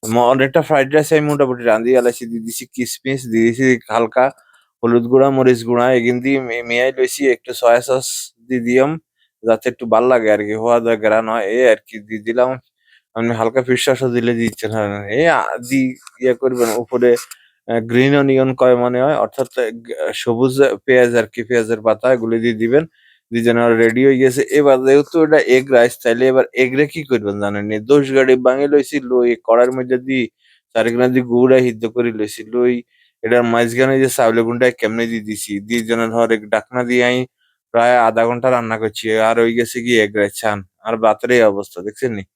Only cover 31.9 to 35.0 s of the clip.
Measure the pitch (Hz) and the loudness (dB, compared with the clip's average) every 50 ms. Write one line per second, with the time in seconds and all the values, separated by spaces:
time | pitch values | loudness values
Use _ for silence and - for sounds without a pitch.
31.9 | 113 123 120 120 110 107 107 107 - - 110 110 113 123 123 123 123 123 120 _ | -4 -4 -4 -4 -4 -6 -8 -8 -8 -16 -16 -8 -4 0 0 0 0 -2 -6 _
32.9 | _ _ _ _ _ _ - 110 120 123 120 117 113 117 120 117 117 123 131 131 | _ _ _ _ _ _ -4 0 2 2 2 2 0 0 0 0 0 0 0 2
33.9 | 135 135 135 131 - - 123 - 117 117 113 113 120 120 127 123 123 _ 113 107 | 2 2 0 0 0 0 0 2 2 2 0 -2 -2 0 0 0 0 _ -4 -4
34.9 | 110 117 | -2 -4